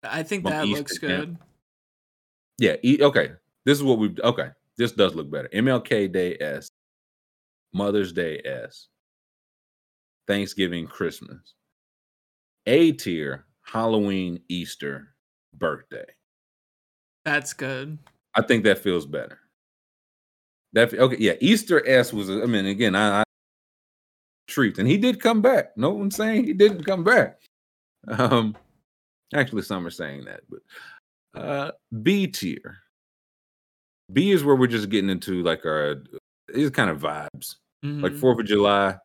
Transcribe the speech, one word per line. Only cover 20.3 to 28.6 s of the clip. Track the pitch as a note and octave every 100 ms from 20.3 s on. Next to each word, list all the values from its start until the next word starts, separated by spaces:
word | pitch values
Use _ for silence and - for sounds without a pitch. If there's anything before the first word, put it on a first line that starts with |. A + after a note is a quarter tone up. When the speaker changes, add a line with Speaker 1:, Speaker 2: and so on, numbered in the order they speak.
| _ _ _ _
Speaker 2:
That | A2 A#2
fe-, | F#2
okay, | B2+ B2
yeah, | G#2+ E2
Easter | D#3 A3 - E3 -
S | C3 A2+
was, | G#2+ G2
I | G2 A#2+
mean, | G#2+ G2
again, | G2 A2+ G2
I, | G#2+ G2+
I, | G#2+ _ _ _ _ _ _ _ _ _ _ _ -
treat, | - A#2+ -
and | A2+
he | F#3+
did | A#3+ A#3
come | A3+ A3+
back. | A3+ A#3 - -
No | C#3
one's | G#3 G3 G3
saying | G#3+ A3 A#3
he |
didn't | F#3+ G#3 F#3
come | D#3 F#3+
back. | F3 A#3+ C3+ - _ _ _ _ _ _ -
Um, | A2+ B2 A#2+ A2 G#2+